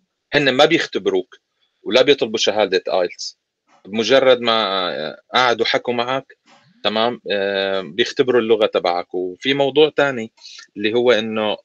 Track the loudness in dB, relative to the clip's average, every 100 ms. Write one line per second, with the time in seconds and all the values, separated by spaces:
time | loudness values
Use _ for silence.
0 | _ _ _ 0 2 4 4 2 -2 -4
1 | -2 -2 -2 -12 _ _ _ _ 0 2
2 | 4 2 0 -2 0 0 0 0 0 -2
3 | -2 -6 -16 -16 _ _ _ _ -8 -4
4 | 2 4 4 4 2 0 0 -2 -2 -4
5 | -8 -10 _ 0 2 2 0 -2 -2 -4
6 | -2 -6 -8 _ _ _ _ _ -2 0
7 | 0 -2 -4 -2 -2 -2 -2 -4 -4 -4
8 | -2 -2 0 0 2 2 2 0 -2 -2
9 | -4 -6 -8 -6 -4 0 0 0 0 0
10 | -2 -4 -10 _ -20 -20 -18 -6 -4 0
11 | 2 0 0 -4 -4 -6